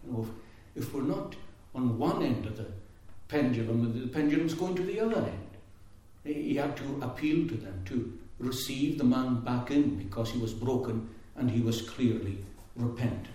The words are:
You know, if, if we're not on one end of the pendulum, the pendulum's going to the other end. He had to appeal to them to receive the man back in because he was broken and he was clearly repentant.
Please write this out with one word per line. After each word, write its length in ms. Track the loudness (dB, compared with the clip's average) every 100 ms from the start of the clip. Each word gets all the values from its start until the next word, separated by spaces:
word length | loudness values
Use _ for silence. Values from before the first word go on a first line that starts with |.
You 80 | -6
know, 140 | -4 -4 -8 -14 -20 -16
if, 100 | -8
if 100 | -6
we're 80 | -2
not 340 | 0 0 -4 -10 -14 -16 -12
on 240 | -2 0 2
one 240 | 2 2
end 240 | 2 0 -2
of 100 | -6
the 100 | -8 -10 -14 -18 -14 -12 -2
pendulum, 720 | 2 4 2 2 4 2 0
the 60 | -2
pendulum's 480 | 2 4 4 2
going 220 | 0 0 0
to 80 |
the 160 | 0 0
other 160 | 2 2
end. 340 | 0 -4 -10 -16 -20 -20 -20 -20 -20 -14
He 320 | -6 -4 0
had 220 | 2 0 -2
to 240 | -4 -4
appeal 460 | -4 0 4 4 4
to 60 |
them 280 | -2 -6 -8 -2
to 300 | -2 -2 -8 -14 -4
receive 580 | -4 -2 -4 0 2 4
the 80 |
man 360 | 4 4 4 0
back 320 | 2 0 4
in 240 | 4 4 2
because 340 | -4 -2 0
he 80 | 0
was 160 | -2
broken 560 | 0 2 2 2 -2 -4 -12 -16 0
and 140 | 2
he 100 | 4
was 220 | 4 2
clearly 560 | -2 2 4 4 -2 -6 -8 -14 -14 -2
repentant. 520 | -2 0 0 0 -6